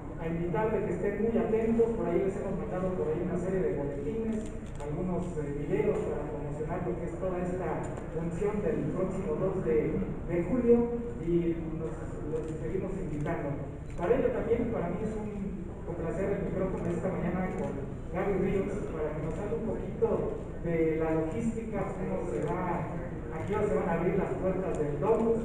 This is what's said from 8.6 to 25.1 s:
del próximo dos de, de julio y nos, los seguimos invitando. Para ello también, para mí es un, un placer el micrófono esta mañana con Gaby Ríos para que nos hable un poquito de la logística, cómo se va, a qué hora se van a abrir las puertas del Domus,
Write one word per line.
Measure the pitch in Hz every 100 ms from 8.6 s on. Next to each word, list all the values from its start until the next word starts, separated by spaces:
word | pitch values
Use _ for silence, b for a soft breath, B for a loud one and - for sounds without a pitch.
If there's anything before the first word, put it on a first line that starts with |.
del | 170 151 147
próximo | 180 185 - - -
dos | 190 -
de, | - - - 196 - - -
de | 175
julio | - 247 233 233 233 - - -
y | 170 170 170 165 160 156
nos, | 160 - 165 160 156 156
los | 156 151
seguimos | - 190 185 -
invitando. | 147 147 151 147 143 - - - - -
Para | 185 247
ello | - -
también, | - 233 -
para | 185 175
mí | - 220
es | 214
un, | 214 196 190 - - - -
un | 160
placer | 160 160 196 190
el | 165
micrófono | 185 185 175
esta | 175 170 185 170
mañana | 170 180 185 -
con | - 139 - - -
Gaby | 170 196 185
Ríos | 190 190 196 202 -
para | 160 226 -
que |
nos | 165 -
hable | 208 226
un | 220
poquito | - - - - 185 - - - - 170
de | 165 160 160
la | 160 160
logística, | 156 - - - - 196 190 -
cómo | - 143 -
se | 151
va, | 147 - - 170 - - - - -
a | 160 -
qué | 208
hora | -
se | -
van | -
a |
abrir | - - -
las | - -
puertas | 185 - - -
del | 143 143
Domus, | 208